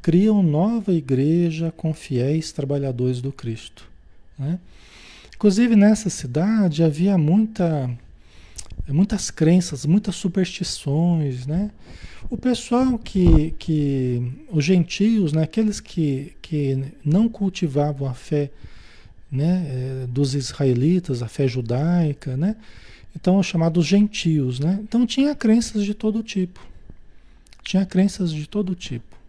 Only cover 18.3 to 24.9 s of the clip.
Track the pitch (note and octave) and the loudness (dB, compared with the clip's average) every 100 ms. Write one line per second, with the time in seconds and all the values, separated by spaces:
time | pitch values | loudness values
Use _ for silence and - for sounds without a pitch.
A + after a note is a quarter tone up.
18.3 | D3+ C#3+ - - - - - - - - | -2 -2 -8 -18 -20 -20 -20 -20 -20 -8
19.3 | C3 D#3 F#3 D#3 B2+ B2+ C3 B2+ B2 C#3+ | -4 0 0 -2 -6 -6 -8 -6 -2 0
20.3 | C#3 B2+ - C#3 B2 C#3+ F3+ E3+ B2 A#2 | 0 -6 0 2 2 2 2 0 -6 -6
21.3 | - C#3 B2 A#2 A#2+ D#3 F3 D#3+ C#3 - | -2 -2 -2 -2 -2 2 2 0 -2 -6
22.3 | C3 F3+ A3 - - - - - - - | -2 -2 -4 -12 -20 -20 -20 -18 -4 2
23.3 | F#3+ F#3 E3+ E3 E3 D3+ G3+ G#3 - E3+ | 2 2 2 2 2 2 4 2 0 0
24.3 | D#3 C3 B2+ D3+ G3 A3 | 2 0 -2 -2 -2 -2